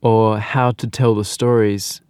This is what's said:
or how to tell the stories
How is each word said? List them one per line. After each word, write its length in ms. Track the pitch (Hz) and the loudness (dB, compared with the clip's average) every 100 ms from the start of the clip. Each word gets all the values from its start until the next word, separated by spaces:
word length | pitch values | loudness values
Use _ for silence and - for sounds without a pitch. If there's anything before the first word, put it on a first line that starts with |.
or 380 | 120 110 110 107 | 2 4 2 0
how 320 | 110 135 123 | -2 -2 0
to 160 | 117 117 | -2 -6
tell 280 | - 123 107 | 0 0 0
the 80 | |
stories 800 | 104 - 123 120 107 101 - - _ | -2 -4 0 2 2 -2 -6 -12 _